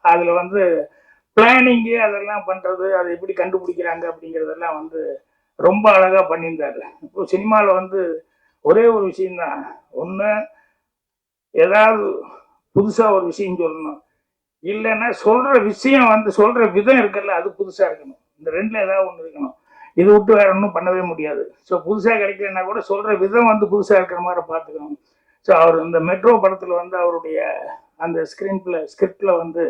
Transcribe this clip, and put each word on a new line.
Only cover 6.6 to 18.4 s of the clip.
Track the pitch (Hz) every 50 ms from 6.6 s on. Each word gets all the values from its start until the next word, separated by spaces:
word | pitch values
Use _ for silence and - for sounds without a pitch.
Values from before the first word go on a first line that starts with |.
| 147 131 - - - - - _
இப்போ | - 180 _ 196 190 - -
சினிமால | 185 202 214 220 214 208 202 190
வந்து | 185 185 190 185 196 185 170 160 160 - _ _ _ _ _ _ _
ஒரே | _ 147 165 214 233
ஒரு | 233 226 214 202
விஷயம்தான், | 190 - - 190 185 180 175 170 151 139 143 - - - - _ _ _ 123 151
ஒண்ணு | 180 190 190 202 214 208 214 214 214 _ _ _ _ _ _ _ _ _ _ _ _ _ _ _ _ _ _ _ _
ஏதாவது | _ 156 160 180 196 214 214 220 220 214 208 190 - - - - - - _ _ _ _ _ _ _
புதுசா | - 202 214 - - 226 214
ஒரு | 202 190 180
விஷயம் | 175 165 - 202 190 180 175
சொல்லணும், | 170 160 156 160 156 151 147 147 _ _ _ _ _ _ _ _ _ _ _ _ _
இல்லைன்னா | 170 202 214 220 220 220 214 226 240 208 - -
சொல்ற | 208 220 247 254 277 277 247 208
விஷயம் | 208 202 - - 262 269 269 247 233
வந்து, | 214 220 220 208
சொல்ற | 185 - 208 220 240 247 226 208 175
விதம் | 190 202 233 269 262
இருக்குல்ல, | 220 202 196 202 196 202 190 170
அது | 170 196
புதுசா | - _ 196 190 180 - 196 180
இருக்கணும். | - - 147 135 135 _ _ _ _
இந்த | _